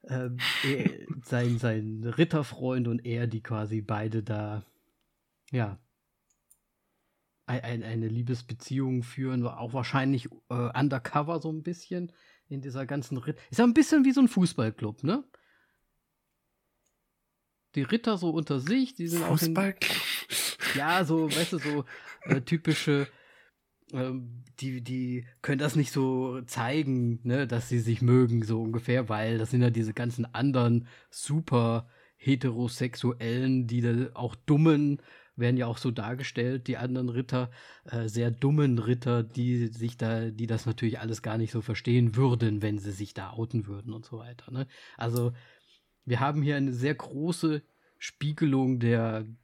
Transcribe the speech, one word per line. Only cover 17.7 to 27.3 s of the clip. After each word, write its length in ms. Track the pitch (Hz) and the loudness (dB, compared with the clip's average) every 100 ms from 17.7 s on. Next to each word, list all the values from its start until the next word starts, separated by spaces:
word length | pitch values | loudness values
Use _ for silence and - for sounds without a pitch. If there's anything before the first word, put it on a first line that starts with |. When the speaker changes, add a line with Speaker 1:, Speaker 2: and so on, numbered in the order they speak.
Speaker 1:
Die 80 | - | -4
Ritter 340 | 131 226 226 202 | 0 2 2 0
so 140 | 170 | 0
unter 300 | 160 151 139 | -2 0 -2
sich, 340 | 135 247 254 | 2 0 0
die 140 | - 170 | -2 -4
sind 140 | 170 | -2
auch 60 | 165 | 2
in 40 | 156 165 | 2 2
Speaker 2:
Fußballclub. 420 | 165 196 190 - - - - - - - - - 135 | 2 0 0 -2 -2 -2 -6 -4 -4 -4 -4 -2 0
Speaker 1:
Ja, 280 | 147 180 | 2 2
so, 260 | 165 160 156 | 4 2 2
weißt 240 | 143 170 | 0 0
du, 40 | 170 | -2
so, 260 | 143 147 135 - - - | -2 -2 -4 -12 -18 -16
äh, 180 | - 135 | 0 0
typische, 680 | 131 165 160 151 - 143 139 - _ - _ _ _ _ _ | 2 -2 2 0 2 2 0 -8 _ -20 _ _ _ _ _
ähm, 500 | 135 127 131 120 120 123 - | -6 -6 -6 -10 -16 -20 -12
die, 200 | 131 127 | -10 -8
die 440 | 120 127 127 123 120 _ | -8 -6 -4 -6 -10 _
können 160 | - 139 | -4 -2
das 160 | 147 151 | 0 2
nicht 160 | 139 | 0
so 480 | 143 131 127 131 127 | 0 0 0 -2 -6
zeigen, 800 | 123 - 117 147 139 127 120 117 | -8 -4 -2 0 0 2 0 0
ne, 240 | 120 | 0